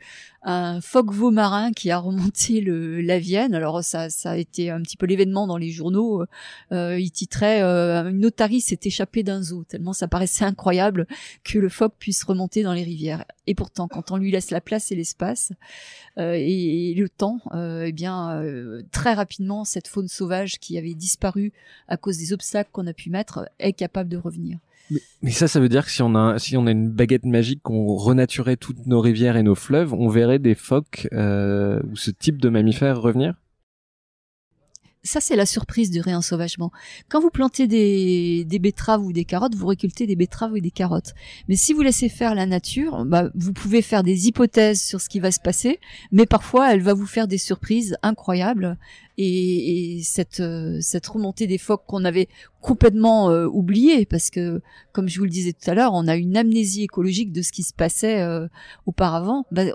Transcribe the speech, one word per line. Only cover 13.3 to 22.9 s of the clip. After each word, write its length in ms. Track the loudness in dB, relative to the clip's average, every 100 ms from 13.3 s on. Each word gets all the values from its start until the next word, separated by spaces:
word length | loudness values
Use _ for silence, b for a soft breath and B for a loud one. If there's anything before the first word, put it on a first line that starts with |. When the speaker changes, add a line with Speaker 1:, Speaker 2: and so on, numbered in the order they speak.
| -10 -4
Speaker 1:
Et 80 | -4
pourtant, 320 | -4 -8 -8
quand 240 | -8 -6
on 60 | -4
lui 140 | -2
laisse 200 | -2 -2
la 80 | -6
place 320 | -4 -4 -4
et 40 | -6
l'espace, 580 | -8 -6 -6 -4 -6 -10 B B B B B -8
euh, 160 | -4 -2
et, 560 | 0 0 0 -2 -2
et 20 |
le 140 | -2 -2
temps, 320 | -2 -4 -4 -8
euh, 320 | -8 -6 -6 -6
eh 80 |
bien, 480 | -6 -6 -6 -6 -6
euh, 400 | -6 -8 -10 -14 -8
très 220 | -2 0
rapidement, 500 | 0 -2 -6 -6 -6
cette 240 | -6 -8 -8
faune 220 | -8 -8
sauvage 500 | -6 -6 -4 -6 -10
qui 180 | -10 -10
avait 160 | -8
disparu 600 | -8 -6 -4 -4 -4 -4 -8 b b b
à 80 | -8
cause 220 | -4 -6
des 160 | -4
obstacles 360 | -6 -4 -4 -4
qu'on 140 | -6
a 60 | -8